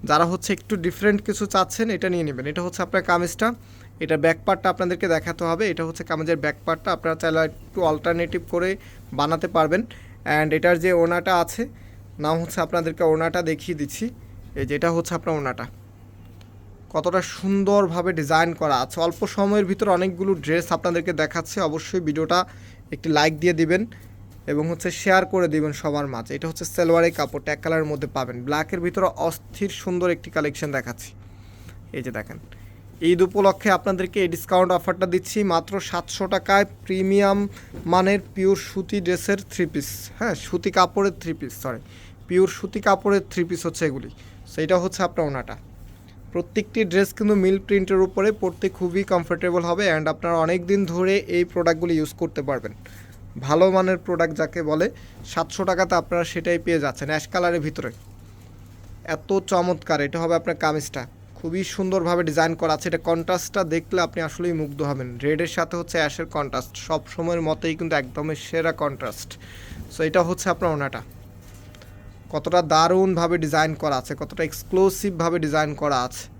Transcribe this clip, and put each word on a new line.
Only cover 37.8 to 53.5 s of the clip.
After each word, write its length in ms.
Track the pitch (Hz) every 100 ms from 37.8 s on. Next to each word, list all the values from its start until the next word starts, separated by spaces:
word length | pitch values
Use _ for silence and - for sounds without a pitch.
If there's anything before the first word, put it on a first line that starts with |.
| 165
মানের 340 | 180 185 202 196
পিওর 220 | - 190 196
সুতি 420 | - 196 185 208
ড্রেসের 380 | 175 180 - 196 -
থ্রি 120 | - 160
পিস, 220 | 147 139 - - -
হ্যাঁ, 160 | 226
সুতি 360 | 170 - 175 196
কাপড়ের 440 | 185 180 - 196 170
থ্রি 120 | 165 156
পিস, 120 | 127 -
সরি, 180 | 135 117 - - - - -
পিওর 200 | 180 185
সুতি 320 | - 190 214
কাপড়ের 420 | 202 196 202 202 -
থ্রি 120 | -
পিস 160 | 170 175 170
হচ্ছে 160 | 160 160
এগুলি। 240 | 131 120 - - - -
So, 60 | -
এটা 120 | 156 180
হচ্ছে 220 | 185 185
আপনার 240 | 175 - 151
ওনাটা। 300 | 135 117 107 - - - - - - -
প্রত্যেকটি 480 | 175 170 214 208 226
ড্রেস 260 | 208 180 196 -
কিন্তু 160 | 208
মিল 240 | 208 185 196 -
প্রিন্টের 340 | 202 190 190 185
উপরে, 200 | 190 202
পরতে 340 | 208 185 170 190
খুবই 340 | 185 180 180
কমফোর্টেবল 580 | 196 180 165 175 180 175
হবে 200 | 170 175 202 156
and 100 | 156
আপনারা 280 | 151 170 165
অনেক 220 | 160 180 175
দিন 140 | 202 185
ধরে 280 | 170 185 196 - 175
এই 80 |
প্রোডাক্টগুলি 500 | 175 175 170 160 175
ইউজ 180 | 160 151 -
করতে 220 | 160 -
পারবেন। 300 | 139 131 110 - - - - - - -
ভালো 240 | 131